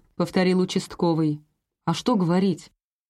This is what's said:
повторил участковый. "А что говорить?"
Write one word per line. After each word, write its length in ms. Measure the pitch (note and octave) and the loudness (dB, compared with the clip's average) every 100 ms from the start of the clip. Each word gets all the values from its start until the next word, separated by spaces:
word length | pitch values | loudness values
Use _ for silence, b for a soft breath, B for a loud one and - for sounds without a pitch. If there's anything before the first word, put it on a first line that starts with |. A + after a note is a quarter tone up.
| _ - | _ -6
повторил 440 | F3 - F#3 F#3 | -2 0 2 2
участковый. 840 | F#3 G3 - - F3 D#3+ D#3 D3+ - _ _ _ | 0 -2 -6 -2 0 0 0 -4 -10 _ _ _
"А 80 | - | -4
что 240 | D#3+ - A#3 | -2 0 0
говорить?" 540 | E3+ F3+ F#3+ D#3 - _ _ _ _ | 2 2 0 -2 -8 _ _ _ _